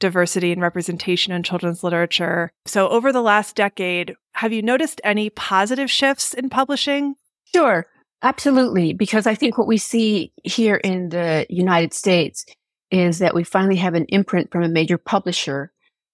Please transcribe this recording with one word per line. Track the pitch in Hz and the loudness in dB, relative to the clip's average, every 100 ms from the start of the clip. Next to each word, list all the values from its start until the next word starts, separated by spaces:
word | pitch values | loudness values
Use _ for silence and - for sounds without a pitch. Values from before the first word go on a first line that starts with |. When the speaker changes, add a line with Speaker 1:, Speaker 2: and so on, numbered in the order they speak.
Speaker 1:
diversity | 190 180 175 190 175 | -2 0 0 0 -2
and | 175 | 0
representation | 175 180 175 175 - 180 - | -2 -2 -6 -6 -2 -2 -2
in | 180 | -4
children's | 175 175 175 170 175 | -4 -4 -4 -4 -2
literature. | 170 170 - 170 170 170 - - | 0 0 -2 -2 -2 -4 -8 -6
So | 208 190 | 0 2
over | 233 262 | 2 2
the | 254 | 2
last | 226 208 202 - | 4 2 2 -2
decade, | 202 - 185 175 175 - _ | -2 -2 -4 -2 -6 -10 _
have | - 226 | -6 -2
you | 220 | -2
noticed | 214 254 294 - 208 | 0 0 0 -2 -2
any | 208 214 | 0 -2
positive | - - 190 208 254 262 | -6 -2 0 0 -2 -2
shifts | - 269 277 - | 0 0 0 -4
in | - 254 | -6 -4
publishing? | 247 269 277 - 285 285 277 _ _ _ 359 | -2 -2 -2 -2 -2 -2 -6 _ _ _ 2
Speaker 2:
Sure, | 285 180 180 _ _ _ | 4 2 -2 _ _ _
absolutely. | 233 - 285 262 254 185 165 | -2 0 2 4 4 2 0
Because | 180 202 214 214 | 0 0 2 0
I | 214 | 0
think | 262 226 | 0 0
what | 220 | 2
we | 220 | 2
see | - 233 220 208 - - | 0 0 2 0 -2 -10
here | - - 226 202 | -6 0 2 2
in | 196 185 175 | 0 -2 -4
the | 175 170 156 - | -4 0 0 -2
United | 175 185 170 165 | 0 2 2 2
States | - 202 180 147 - - _ _ _ _ | -2 2 2 2 -6 -16 _ _ _ _
is | 185 175 170 | 2 2 2
that | 180 | 0
we | 170 165 | 0 0
finally | 190 196 185 | 0 2 2
have | 185 | 0
an | 165 - | 0 0
imprint | 196 196 180 - | 0 0 -2 -2
from | 175 | -2
a | 170 | 0
major | 165 160 175 | 2 2 0
publisher | - 196 185 175 - 139 143 _ _ _ _ | 0 -2 -2 -4 -4 -6 -8 _ _ _ _